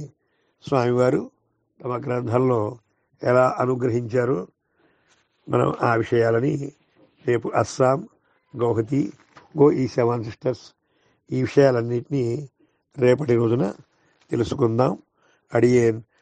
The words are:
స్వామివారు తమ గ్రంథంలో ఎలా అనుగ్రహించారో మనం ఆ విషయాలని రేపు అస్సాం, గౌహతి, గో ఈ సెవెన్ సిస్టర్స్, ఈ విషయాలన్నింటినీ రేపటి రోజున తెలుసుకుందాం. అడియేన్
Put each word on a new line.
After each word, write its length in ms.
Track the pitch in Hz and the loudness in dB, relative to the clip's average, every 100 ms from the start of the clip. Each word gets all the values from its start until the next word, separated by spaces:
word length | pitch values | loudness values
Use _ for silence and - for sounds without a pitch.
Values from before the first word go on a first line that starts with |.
| 147 _ _ _ _ _ - | -8 _ _ _ _ _ -2
స్వామివారు 560 | 139 120 123 127 160 254 _ _ _ _ _ | 0 2 2 2 0 -4 _ _ _ _ _
తమ 140 | 131 123 | -10 -8
గ్రంథంలో 640 | 123 123 123 120 131 120 104 123 _ _ _ - | -6 -6 -2 0 2 0 -2 -8 _ _ _ -8
ఎలా 240 | 123 123 127 - | 2 4 2 0
అనుగ్రహించారో 800 | 127 127 127 120 117 123 120 156 - _ _ _ _ _ _ _ _ _ - | -4 -2 -2 -2 -2 -2 -2 -2 -6 _ _ _ _ _ _ _ _ _ -4
మనం 220 | 123 123 - | 0 0 0
ఆ 100 | 120 113 | 0 0
విషయాలని 580 | 113 120 113 113 139 143 139 - _ _ _ _ - | 0 0 2 0 -2 -4 -8 -16 _ _ _ _ -4
రేపు 220 | 120 - - | -2 -2 -2
అస్సాం, 440 | 110 - 131 139 - _ _ _ _ | -2 0 0 0 -4 _ _ _ _
గౌహతి, 480 | 117 123 110 110 139 - - _ - _ - | -4 -2 -2 -2 -2 -4 -8 _ -20 _ 2
గో 80 | 143 | 4
ఈ 120 | - 127 | 4 -2
సెవెన్ 360 | - 120 120 | 0 0 -2
సిస్టర్స్, 420 | 113 - 131 120 - _ _ _ _ _ - | -6 -8 -6 -6 -10 _ _ _ _ _ -8
ఈ 80 | 131 | -4
విషయాలన్నింటినీ 840 | 127 - 139 120 117 120 - 143 117 127 143 _ _ _ _ - | 0 4 4 4 -2 -6 -4 -4 -4 -4 -8 _ _ _ _ 0
రేపటి 380 | 123 127 135 117 | 2 2 2 0
రోజున 300 | 117 120 190 - _ _ _ _ - | 2 0 -2 -6 _ _ _ _ -8
తెలుసుకుందాం. 600 | 120 110 - 113 113 135 202 _ _ _ _ _ | -4 -4 0 0 2 0 0 _ _ _ _ _
అడియేన్ 480 | 117 120 123 117 113 - _ | 2 4 4 4 0 -8 _